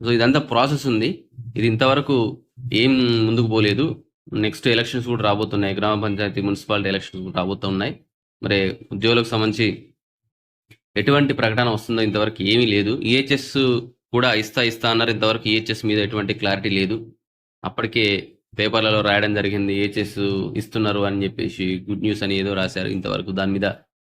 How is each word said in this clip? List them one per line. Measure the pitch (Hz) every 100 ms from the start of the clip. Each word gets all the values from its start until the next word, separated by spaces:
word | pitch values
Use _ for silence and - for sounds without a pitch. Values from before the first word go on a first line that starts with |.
So, | 113
ఇదంతా | 120 120 147
ప్రాసెస్ | - 120 139 143 135
ఉంది. | 110 131 196 - - - -
ఇది | 113
ఇంతవరకు | 113 131 135 139 131 110 - _ - 123
ఏం | 107 131 131 120 113 110
ముందుకు | 113 113
పోలేదు. | 110 104 101 156 - _ _ -
నెక్స్ట్ | 110 107 - 127
ఎలక్షన్స్ | 117 117 127 120
కూడా | 113
రాబోతున్నాయి, | 107 104 107 104 98
గ్రామ | 98 104 104
పంచాయతీ, | 107 101 104 98
మున్సిపాలిటీ | 101 101 - 104 98
ఎలక్షన్స్ | 98 - 95
కూడా | 92 92
రాబోతున్నాయి. | 92 98 98 95 123 - _ _ _ _
మరి | 101 98 95 - -
ఉద్యోగులకు | 98 113 120 113
సంబంధించి | 110 107 110 107 90 - _ _ _ _ _ _ _ _ - _ 104
ఎటువంటి | 113 143 139
ప్రకటన | 127 113 113 120
వస్తుందో | 113 - 113
ఇంతవరకు | 110 104 107 -
ఏమీ | 98 117 117
లేదు. | 101 104 131
ఈహెచ్ఎస్ | 110 127 139 139 - 139 131 120 - _ _
కూడా | 120 123
ఇస్తా, | 107 107 131
ఇస్తా | 117 117 117
అన్నారు, | 113 117
ఇంతవరకు | 110 110 110 107
ఈహెచ్ఎస్ | 110 113 113
మీద | 110 107
ఎటువంటి | 101 107 101
క్లారిటీ | 104 101 98 104
లేదు. | 95 95 113 - - _ _ _ _
అప్పటికే | - - 113 117 104 98 - _ _ -
పేపర్లలో | 107 113 110 107
రాయడం | 101 101 104
జరిగింది, | 104 98 101 98
ఈహెచ్ఎస్ | 98 101 107 101 101 98 98 101 107
ఇస్తున్నారు | - 113 107 101
అని | 101 98
చెప్పేసి, | 95 - 92 - 92 90 101
గుడ్ | 95
న్యూస్ | 107 104
అని | 98 98
ఏదో | 98
రాశారు. | 95 92 92 104
ఇంతవరకు | 98 101 98 95
దాని | 95 98
మీద | 98 101 - _ _ _